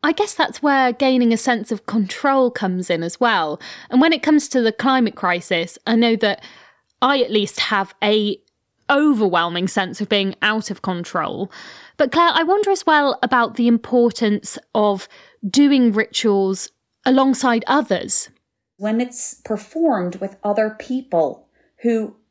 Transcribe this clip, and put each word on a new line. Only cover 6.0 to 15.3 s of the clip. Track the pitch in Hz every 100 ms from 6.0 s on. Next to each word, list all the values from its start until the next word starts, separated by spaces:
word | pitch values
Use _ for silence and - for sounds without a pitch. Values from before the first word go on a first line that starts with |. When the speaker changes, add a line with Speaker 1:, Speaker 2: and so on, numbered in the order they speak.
| 233 226
Speaker 1:
that | 214 - - - - _ _ _
I | 262 269
at | -
least | 214 196 -
have | - 208 190 -
a | 208 214 208 - _ _ _ _ -
overwhelming | 285 302 240 202 175 170 175 185
sense | - 185 -
of | 208
being | 202 196 -
out | 208 220 -
of | 196
control. | - 175 175 175 151 - 190 - - - - -
But | 277
Claire, | 320 339
I | -
wonder | 330 403 403
as | 392
well | - 302 285 -
about | 220 254 233
the | 233 240
importance | 233 - 247 240 - 220 208 - - _
of | - 208 196 - - -